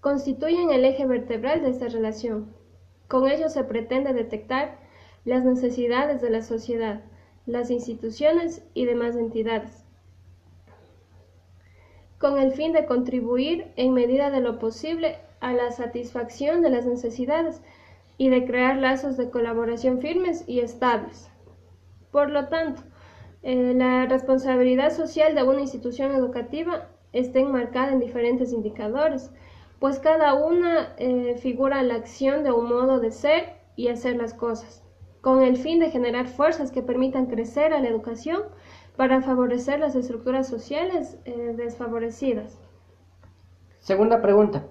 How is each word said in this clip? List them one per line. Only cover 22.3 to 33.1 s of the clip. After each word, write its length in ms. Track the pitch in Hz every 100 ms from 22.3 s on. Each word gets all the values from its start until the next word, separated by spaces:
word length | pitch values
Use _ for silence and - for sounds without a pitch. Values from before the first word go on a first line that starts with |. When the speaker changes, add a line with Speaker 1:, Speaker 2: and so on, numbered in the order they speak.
Speaker 1:
lo 180 | 285 285
tanto, 340 | 320 320 - - - - - - -
eh, 300 | 262 254 247
la 320 | 254 254 254 254
responsabilidad 840 | 262 262 262 262 254 254 254 294
social 420 | 311 311 320 311
de 80 | 294
una 160 | 254 277
institución 520 | 277 240 247 240 269
educativa 760 | 269 254 247 233 294 339 339 - - _
está 260 | 240 247 262
enmarcada 540 | 277 254 240 254 269
en 80 | 262
diferentes 520 | 226 240 240 254 240
indicadores, 800 | 233 208 214 214 262 311 269 - - - - - -
pues 220 | 269 269
cada 340 | 311 320 294
una, 600 | 277 311 349 349 330 - -
eh, 380 | 254 247 240 240
figura 440 | 262 247 269 277
la 120 | 254
acción 480 | 233 - - 269 285
de 80 | 269
un 180 | 233 233
modo 300 | 240 262 262
de 140 | 226